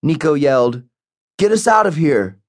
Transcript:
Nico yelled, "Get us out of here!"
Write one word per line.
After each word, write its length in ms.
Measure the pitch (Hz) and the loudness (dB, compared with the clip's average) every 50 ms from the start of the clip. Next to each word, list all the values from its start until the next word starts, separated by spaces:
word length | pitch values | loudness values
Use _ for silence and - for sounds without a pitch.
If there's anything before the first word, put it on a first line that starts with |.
Nico 320 | - 151 165 - - 160 151 | -2 -2 -4 -2 -2 -2 -2
yelled, 480 | 143 143 143 135 131 123 123 120 123 - _ _ _ _ _ _ _ _ _ _ - | 0 0 0 2 2 0 0 -2 -6 -14 _ _ _ _ _ _ _ _ _ _ -2
"Get 140 | 190 208 | -2 0
us 160 | 220 220 226 233 | 0 0 0 2
out 180 | 220 214 214 | 2 2 2
of 100 | 202 165 | 0 -2
here!" 440 | 147 165 151 139 110 98 95 95 98 _ | 0 0 0 0 0 -2 -4 -8 _ _